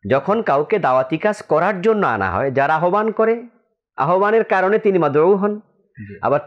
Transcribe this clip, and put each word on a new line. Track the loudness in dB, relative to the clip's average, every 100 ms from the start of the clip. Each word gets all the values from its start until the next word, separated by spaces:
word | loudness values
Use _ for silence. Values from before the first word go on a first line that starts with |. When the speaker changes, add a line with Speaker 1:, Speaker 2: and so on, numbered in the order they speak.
| -2
Speaker 1:
যখন | -2 0 -2
কাউকে | 0 -2 0 -2
দাওয়াতি | 0 0 0 -2
কাজ | -2 -4
করার | -2 0 0 0
জন্য | 0 2 0
আনা | 0 -2
হয়, | -2 -2
যারা | 0 0 0
আহ্বান | 0 0 -2
করে, | 0 0 0 -6 _ _ _ _ -4
আহ্বানের | 0 2 2 2
কারণে | 2 0 2 2
তিনি | 2 2
মাদউ | 2 2 2 2
হন। | 0 -6
Speaker 2:
জি। | _ _ _ -20 -20 -6
Speaker 1:
আবার | -2 -2